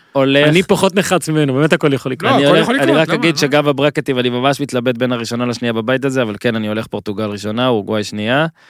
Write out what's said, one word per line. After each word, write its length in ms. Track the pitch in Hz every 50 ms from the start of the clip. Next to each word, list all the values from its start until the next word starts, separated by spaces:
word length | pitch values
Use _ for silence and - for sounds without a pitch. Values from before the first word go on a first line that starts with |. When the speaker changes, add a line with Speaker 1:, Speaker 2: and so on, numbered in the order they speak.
| _ _ -
Speaker 1:
הולך 360 | 139 135 135 139 143 147 151
Speaker 2:
אני 140 | 156 180 190
פחות 320 | - 202 156 - 196 -
נחרץ 340 | 202 175 - 190 170 - -
ממנו, 260 | 156 156 151 135 131
באמת 180 | 131 151 156 180
הכל 200 | 160 - 151 139
יכול 200 | 127 - 131 127
לקרות. 180 | - 165 233 269
Speaker 3:
לא, 40 |
Speaker 1:
אני 80 | - -
Speaker 3:
הכל 100 | - -
Speaker 1:
הולך, 80 | - 165
Speaker 3:
יכול 120 | - 240
Speaker 1:
אני 80 | 269 -
Speaker 3:
לקרות, 120 | - - -
Speaker 1:
רק 80 | 160 -
Speaker 3:
למה? 100 | 170 -
Speaker 1:
אגיד 160 | - 170 160
Speaker 3:
מה? 60 | 139
Speaker 1:
שגם 240 | 156 139 139 147 147
בברקטים 540 | 147 143 131 139 147 139 151 123 - 135 123
אני 100 | 123 123
ממש 300 | 120 123 123 139 139 -
מתלבט 360 | 143 131 127 123 120 127 123 113
בין 140 | 127 123 127
הראשונה 340 | 117 117 110 117 120 123
לשנייה 260 | 123 117 113 123 120 117
בבית 320 | 110 110 117 131 131 127
הזה, 180 | 139 131 131 123
אבל 140 | 107 104 101
כן, 160 | - 123 113
אני 120 | 113 110 104
הולך 180 | 107 110 110
פורטוגל 380 | - - 107 92 - 101 98 110
ראשונה, 420 | 104 104 101 98 107 107 117 123 131
אורוגוואי 360 | 123 107 98 101 107 107 104
שנייה. 420 | - - 104 107 110 123 139 160 165 - _ _ -